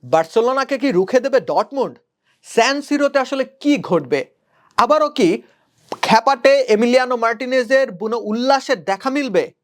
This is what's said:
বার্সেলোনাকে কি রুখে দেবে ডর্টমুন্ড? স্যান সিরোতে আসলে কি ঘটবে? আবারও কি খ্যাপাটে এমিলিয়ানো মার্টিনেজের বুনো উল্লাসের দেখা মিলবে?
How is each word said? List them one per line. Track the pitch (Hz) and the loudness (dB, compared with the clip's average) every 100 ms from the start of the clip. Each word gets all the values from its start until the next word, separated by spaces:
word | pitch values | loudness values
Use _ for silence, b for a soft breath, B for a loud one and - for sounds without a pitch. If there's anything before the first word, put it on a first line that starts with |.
বার্সেলোনাকে | 127 160 165 - 233 269 269 269 | 0 0 0 0 0 0 -2 -2
কি | 277 | 0
রুখে | 180 190 254 | 0 2 0
দেবে | 262 262 | 2 -2
ডর্টমুন্ড? | - 156 214 277 208 - _ _ _ _ | 0 -2 -2 -4 -6 -8 _ _ _ _
স্যান | - - 233 277 | -6 0 0 0
সিরোতে | 285 294 285 277 | -2 -2 0 0
আসলে | 262 277 262 _ | -2 -4 -6 _
কি | 294 285 | 0 0
ঘটবে? | - 175 135 139 - _ _ _ _ - | 0 -2 0 -4 -4 _ _ _ _ -2
আবারও | 233 302 302 | 2 2 0
কি | 294 190 220 b b b b _ - | 2 0 0 b b b b _ -8
খ্যাপাটে | - 220 226 269 269 277 | 2 2 2 2 2 2
এমিলিয়ানো | 262 214 240 247 254 247 | 2 2 4 2 0 -2
মার্টিনেজের | 226 226 254 262 233 269 262 | -2 -4 -4 -4 0 0 0
বুনো | 175 214 233 | -4 -6 -6
উল্লাসের | 208 214 254 277 - 196 | -4 -4 0 0 0 -6
দেখা | 156 196 269 | -4 -6 -4
মিলবে? | 269 269 175 139 _ | -4 -2 -2 -2 _